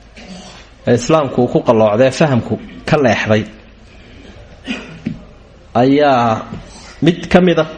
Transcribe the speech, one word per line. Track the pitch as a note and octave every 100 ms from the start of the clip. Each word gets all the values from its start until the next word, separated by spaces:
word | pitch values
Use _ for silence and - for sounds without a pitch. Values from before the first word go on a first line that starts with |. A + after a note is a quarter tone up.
| - - - - - - - - -
ee |
Islaamku | A#2+ - D#3+ C3+ B2+
uu | A#2+
ku | D#3+
qalloocday, | C3 A2 G#2+ G#2+ C3
fahamku | - D#3 B2 - A2 - -
ka | - D#3
leexday, | B2+ G2+ G#2 A2 - - - - - - - - - - - - - - - D#3+ - - - - - - -
ayaa | A#2 C3 C#3+ C#3+ B2+ A#2 G#2+ - - - - - -
mid | D#3 F3 -
ka | F3+
mid | F3+ D#3+
ah | D#3